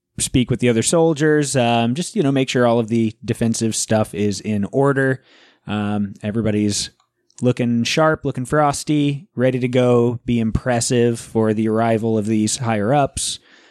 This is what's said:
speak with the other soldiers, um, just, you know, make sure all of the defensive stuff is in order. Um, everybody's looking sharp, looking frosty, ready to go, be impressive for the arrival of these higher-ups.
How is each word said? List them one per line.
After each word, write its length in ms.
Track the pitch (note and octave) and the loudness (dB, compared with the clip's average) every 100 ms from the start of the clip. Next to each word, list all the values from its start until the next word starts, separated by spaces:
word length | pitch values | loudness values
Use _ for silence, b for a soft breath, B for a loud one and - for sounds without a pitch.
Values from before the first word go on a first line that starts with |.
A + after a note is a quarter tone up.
| _ - | _ -8
speak 320 | - C3 A#2+ | -2 0 0
with 100 | A#2+ | 0
the 100 | B2 | 2
other 120 | A2+ | 2
soldiers, 720 | A2+ E3+ E3 D3+ D#3 D3+ C#3 C3 | 2 2 2 2 2 2 2 0
um, 380 | A#2 A#2 A#2 | 2 2 0
just, 220 | C3 F3+ A3 | -2 -4 -2
you 60 | |
know, 100 | C#3+ | 0
make 160 | C#3 C3 | 0 0
sure 180 | C3 A#2+ | 2 2
all 120 | A#2 | 2
of 100 | A2 | 2
the 260 | A#2 A2+ - | 0 0 -4
defensive 540 | G#2 A#2 A#2 A2+ A2+ G#2 | -6 -2 -2 0 -2 -2
stuff 380 | - A2 G#2+ | -2 0 0
is 260 | E2+ G#2 G2 | -2 -2 -2
in 240 | G2+ G#2 G2 | -4 -4 -2
order. 500 | C3 C#3 C3+ C3+ C3 b b b b - | 0 2 2 0 -2 b b b b -8
Um, 480 | G#2 G#2 G#2 G2+ - | -4 -2 -2 -4 -6
everybody's 680 | G#2+ G#2+ G#2+ G#2 G#2 G2+ - - _ _ _ - | -6 -2 0 0 0 -2 -6 -12 _ _ _ -2
looking 420 | B2 A#2+ A#2+ A#2+ | 0 0 0 0
sharp, 400 | A#2 - D#3 D#3 | 0 2 2 0
looking 220 | C#3+ C3+ B2+ | -4 -6 -2
frosty, 840 | D3+ D3 C#3 - D3+ C#3+ C#3+ - | 0 0 0 -2 0 0 -4 -8
ready 240 | - B2 B2+ | -2 0 0
to 100 | B2 | 0
go, 500 | B2+ B2 B2 A#2+ A#2+ | 2 4 4 2 0
be 160 | - A#2+ | -2 -2
impressive 800 | A2+ G#2 - A#2+ - B2 A#2+ A#2 | 0 -2 -2 -2 0 2 2 0
for 320 | - A2+ A2 | -4 0 0
the 160 | G#2+ A2 | 0 0
arrival 480 | G#2+ A#2 A2+ A2+ A2 | 0 2 0 0 0
of 80 | |
these 320 | G#2 A2 G#2+ - | 0 0 0 -2
higher-ups. 840 | A#2 A2 G2+ D3 C#3 - - - b b b | -2 -2 0 0 0 -4 -8 -10 b b b